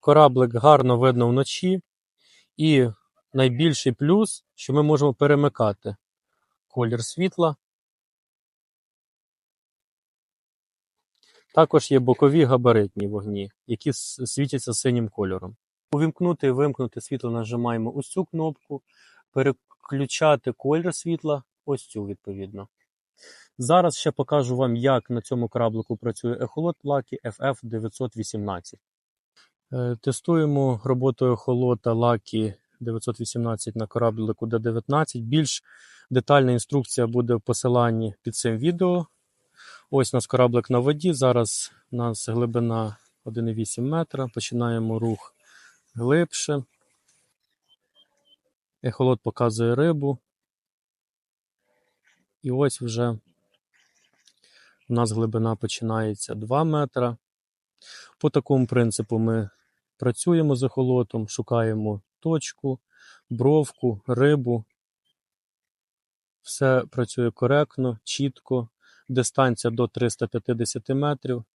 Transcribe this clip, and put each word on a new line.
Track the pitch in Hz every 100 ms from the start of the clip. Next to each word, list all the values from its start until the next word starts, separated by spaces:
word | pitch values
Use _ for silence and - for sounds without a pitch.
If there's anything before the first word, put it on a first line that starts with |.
Кораблик | - 147 147 127 123
гарно | 120 139 151 127 120
видно | 131 123 120
вночі. | 123 139 - 185 185 _ _ _ _ _ _ _ -
І | 156 143 123 107 _ _ _
найбільший | 135 131 120 165 139 135
плюс, | 120 147 196 220 - _
що | - -
ми | 139
можемо | 151 151 147
перемикати | 120 143 143 143 - 110 98 - - _ _ _ _ _ _ _
колір | - 117 117
світла. | 113 - 180 - 165 147 _ _ _ _ _ _ _ _ _ _ _ _ _ _ _ _ _ _ _ _ _ _ _ _ _ _ _ _ _ _ _ _ _ _ _ _ _ _ _
Також | - 135 151 -
є | 135
бокові | 127 123 143 156
габаритні | 135 127 120 113 101 - 101
вогні, | 104 104 101 98 _ -
які | 113 147
с-, | 131 - - 123
світяться | - 139 135 -
синім | 110 135 120 110
кольором. | - 95 92 92 110 _ _ _
Увімкнути | 143 160 - 175 165 139
і |
вимкнути | 127 147 123 120 -
світло | - 131 120
нажимаємо | 117 110 120 120 117 113 143
ось | -
цю | -
кнопку. | 175 165 160 143 _ 143 _ _ _ _ _
Переключати | 131 135 127 _ _ - 139 135 - 156 143 -
колір | 117 135 160 175
світла | - 170 165 156 143 - _
ось | - 135 -
цю, | 107 101
відповідно. | 98 - 98 98 101 98 _ _ _ _ _ - - _ -
Зараз | 123 175 175 -
ще | 156
покажу | - 135 147 123 127
вам, | 131 117
як | 131 127 -
на | 120
цьому | - 123 117
кораблику | 120 117 110 - 113
працює | 120 - 120 120
ехолот | 123 - 170 165
Lucky | 139 143 - -
F | 120 -
F | 131 -
дев'ятсот | 117 110 110 - 127 113
вісімнадцять. | 107 110 101 90 - - _ _ _ _ _ _ _ _ _
Е, | 127 123 117
тестуємо | - 127 - 165 151 143 135 117
роботу | 131 127 131 120 127
ехолота | 120 - 123 123 120 123
Lucky | 113 120 117 - 110 107 101 _ _
дев'ятсот | 120 113 - 113
вісімнадцять | 117 123 117 110 - 110
на | 110
кораблику | 117 117 110 107 110 113
Д | 117
дев'ятнадцять. | 117 113 - 147 156 123
Більш | 113 151 147 - _ - - - _
детальна | 127 - 143 131
інструкція | 120 - 143 120 - 117
буде | 120 120
в | 117
посиланні | - 120 127 123 120 113 113 -
під | - -
цим | 120 113
відео. | 151 175 185 180 165 _ _ _ _ _ - - _
Ось | 139 127
у | 127
нас | -
кораблик | 127 123 120 -
на | 123
воді, | 131 147 180
зараз | 139 127 120 110 - - _ _
у | 120
нас | 120 110 -
глибина | 113 120 117 117 113 110 107 _ _
один | - 113 117
і |
вісім | 110 110 - 127
метра. | 165 165 135 127
Починаємо | - - 120 120 117 113 113
рух | 113 107 - _ _ - - _ _
глибше. | 117 117 156 170 - - 143 123 _ _ _ _ _ _ _ _ _ _ _ _ _ _ _ _ _ _ _ _ _
Ехолот | 127 - 127 123
показує | - - 120 110 117
рибу. | 123 165 156 139 131 _ _ _ _ _ _ _ _ _ _ _ _ _ _ _ _ _ _ _ _ _ _
І | 139
ось | 127 143 -
вже | 120 113 120 110 _ _ _ _ _ _ _ _ _ _ _ _ _ _ _ _ _
у |
нас | 120 117
глибина | 107 113 113 113 110
починається | 107 - 113 110 107 104 -
два | 110 107 135
метра. | 160 151 143 - 123 117 _ _ _ _ _ _ - - - _
По | 156
такому | 147 - 135 123
принципу | 123 113 - 107 113
ми | 113 113 101 _ _ _ _ _
працюємо | 123 - 180 170 151 127
з |
ехолотом, | 127 - 127 127 113 117 107
шукаємо | - 117 117 113 110 107 101 _ _
точку, | 160 160 - - 139 127 _ _ - _ _
бровку, | 117 131 156 143 - 123 101 -
рибу. | 120 143 151 123 120 - _ _ _ _ _ _ _ _ _ _ _ _ _ _ _ _ _
Все | - - 135 127 -
працює | - 117 - 120
коректно, | - 123 143 151 - 127 113
чітко. | - - 139 - - 127 117 _ _ _ -
Дистанція | 127 120 - 131 113 120
до | 117 120
триста | - 120 - 113
п'ятдесяти | 117 - 117 117 123 -
метрів. | 135 147 143 135 123 110